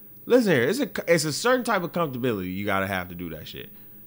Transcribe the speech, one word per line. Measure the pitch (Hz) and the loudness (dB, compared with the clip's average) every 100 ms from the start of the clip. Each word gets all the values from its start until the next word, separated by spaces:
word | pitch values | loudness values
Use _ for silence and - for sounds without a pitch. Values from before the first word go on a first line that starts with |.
| - - - | -20 -14 2
Listen | 247 214 | 4 6
here, | 135 | 4
it's | 127 240 | 4 0
a, | 214 - - | -2 -2 2
it's | 170 | 2
a | 151 | 2
certain | 135 240 254 | 0 2 2
type | 240 202 | 0 -2
of | 170 | -2
comfortability | 175 160 127 127 104 92 | -2 -2 -2 -2 -2 -4
you | 95 101 | -4 -2
gotta | 98 95 | 0 0
have | 92 90 | -2 -6
to | |
do | 87 85 | -8 -10
that | 78 - | -10 -12
shit. | 69 - - - - | -14 -14 -18 -20 -20